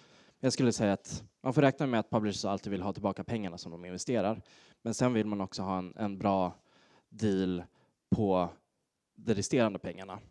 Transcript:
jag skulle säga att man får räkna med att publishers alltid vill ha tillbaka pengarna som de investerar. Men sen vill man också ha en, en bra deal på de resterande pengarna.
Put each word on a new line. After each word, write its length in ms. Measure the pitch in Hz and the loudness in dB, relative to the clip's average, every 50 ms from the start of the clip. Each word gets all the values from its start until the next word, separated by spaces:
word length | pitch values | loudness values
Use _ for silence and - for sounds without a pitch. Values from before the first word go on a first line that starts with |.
| - - - - - - _ _ - | -20 -20 -20 -20 -20 -20 _ _ -2
jag 60 | 131 - | 0 2
skulle 180 | - 135 120 110 | 4 2 2 2
säga 200 | - 113 101 98 | 4 2 2 2
att 300 | - - - - - - - _ _ | 2 -2 -8 -12 -12 -12 -14 _ _
man 120 | - 131 120 | -4 0 4
får 80 | 156 | 6
räkna 260 | 143 135 - - 156 | 6 6 4 2 0
med 120 | 131 120 110 | 0 0 0
att 100 | - - | 0 0
publishers 360 | 131 110 107 104 95 - - | 0 0 0 0 -2 -2 -2
alltid 260 | 98 101 95 - 101 | -2 -2 -4 -4 -4
vill 100 | 98 92 | -4 -2
ha 120 | 92 101 92 | -2 -4 -4
tillbaka 300 | 101 101 98 95 - 90 | -2 -2 -2 -2 -4 -6
pengarna 340 | - 120 110 101 87 85 | -6 -4 -4 -4 -6 -8
som 140 | 90 - 85 | -10 -12 -12
de 140 | 82 85 87 | -12 -12 -10
investerar. 560 | 90 92 90 - - 123 110 92 104 110 104 - - - - - - _ _ | -10 -10 -8 -4 0 0 2 2 0 -2 -4 -8 -16 -20 -20 -20 -20 _ _
Men 120 | - 113 107 | -6 -6 0
sen 200 | - 127 127 123 | 2 2 4 4
vill 120 | 110 107 | 4 2
man 160 | 107 104 101 | 2 0 -2
också 200 | 95 92 - - | -4 -4 -6 -6
ha 160 | 95 98 95 | -4 -2 -2
en, 160 | 92 92 87 - | -2 -4 -6 -6
en 200 | - 107 101 98 | -6 -4 -4 -4
bra 360 | 95 98 101 98 95 90 90 - - _ _ _ _ _ _ _ _ _ _ | 0 2 2 4 4 2 0 -2 -8 _ _ _ _ _ _ _ _ _ _
deal 540 | - 107 110 104 95 95 95 92 90 87 87 - _ _ _ _ _ _ _ _ | -6 -2 0 2 2 2 2 0 -2 -4 -6 -10 _ _ _ _ _ _ _ _
på 400 | - 120 107 98 92 92 87 87 - - _ _ _ _ _ _ _ _ _ _ _ | 0 2 2 2 2 2 0 -2 -4 -12 _ _ _ _ _ _ _ _ _ _ _
de 180 | - 110 117 107 | -8 -2 0 0
resterande 460 | 101 101 - 151 131 113 107 95 - | 0 0 0 2 2 2 2 0 -4
pengarna. 400 | - 95 87 92 95 98 95 - - - | -8 -10 -10 -10 -12 -12 -14 -14 -16 -20